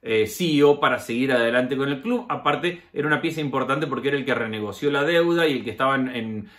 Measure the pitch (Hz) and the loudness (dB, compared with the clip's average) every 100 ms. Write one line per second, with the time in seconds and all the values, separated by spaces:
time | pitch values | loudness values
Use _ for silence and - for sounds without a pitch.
0 | 120 110 107 - 180 147 143 143 139 123 | 0 0 0 0 0 6 6 6 2 0
1 | - 117 135 127 117 123 127 135 139 143 | -2 -2 2 2 4 2 0 0 -2 -4
2 | 220 240 - - 147 147 175 175 - - | -2 -4 -4 -4 0 0 -2 -6 -10 -6
3 | 147 151 160 156 147 131 127 139 147 127 | -2 0 -2 -4 -4 -2 -2 -2 -2 -2
4 | 131 139 127 117 113 110 104 101 143 143 | -2 -2 -2 -2 -2 -4 -6 -2 -2 0
5 | 143 170 170 170 160 131 110 104 135 135 | 2 2 2 2 2 0 -4 -2 0 0
6 | 127 123 110 107 104 | -2 -4 -6 -8 -10